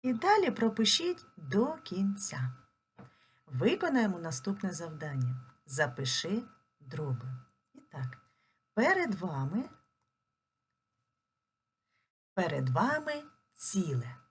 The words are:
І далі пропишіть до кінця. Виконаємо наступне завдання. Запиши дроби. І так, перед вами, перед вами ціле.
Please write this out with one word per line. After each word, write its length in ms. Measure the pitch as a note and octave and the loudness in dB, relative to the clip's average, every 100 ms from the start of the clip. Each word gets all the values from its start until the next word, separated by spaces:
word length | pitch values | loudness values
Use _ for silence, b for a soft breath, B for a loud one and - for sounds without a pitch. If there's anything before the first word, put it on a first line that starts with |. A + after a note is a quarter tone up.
І 100 | B3+ | 0
далі 380 | A3+ F4+ G#4 E4 | 2 6 6 6
пропишіть 760 | G3 A3+ A3 A3 - E4+ F4 - - | 2 0 4 4 4 2 -4 -8 -16
до 400 | D3 F#3+ C4 D#4+ | 0 2 2 -2
кінця. 760 | - F3+ G3 G3+ - B2+ B2+ - _ _ _ - b b b b _ | -6 0 0 0 -4 -2 -4 -6 _ _ _ -20 b b b b _
Виконаємо 720 | B2+ F#3+ F#4+ F4 C4 G#3+ F3 | 0 2 2 2 2 2 0
наступне 540 | E3 - - G3 G3 | -4 -4 -4 -4 -4
завдання. 640 | F3 E3+ D#3 D3+ C#3 B2+ B2+ - _ - | -6 -8 -8 -6 -2 -2 -4 -10 _ -8
Запиши 760 | C3+ C#3+ - C3+ - D#3+ G#3+ C4 _ _ _ | 0 0 0 -2 -2 -2 -2 -4 _ _ _
дроби. 480 | C#3 B2+ D3 A#2+ B2+ B2+ - _ _ | -12 -8 -4 -4 -6 -10 -14 _ _
І 60 | - | -20
так, 380 | _ C#3+ B2+ - _ _ _ _ _ | _ -10 -10 -10 _ _ _ _ _
перед 400 | - C#4 F#4+ D#4+ | 2 4 4 2
вами, 560 | D#3+ F3 C#3 C3+ G3+ D#4+ - _ _ _ _ _ _ _ _ _ _ _ _ _ _ _ _ _ _ _ _ _ _ _ _ _ | -2 -4 -2 -2 -2 -4 -12 _ _ _ _ _ _ _ _ _ _ _ _ _ _ _ _ _ _ _ _ _ _ _ _ _
перед 340 | - F3 C#3+ C3 | -2 0 0 0
вами 540 | C3 A#3+ D4+ D4+ D4 - _ _ | 2 2 2 -2 -8 -10 _ _
ціле. 640 | - - G3 E3 B2+ A#2+ - _ | 0 2 2 0 -2 -4 -14 _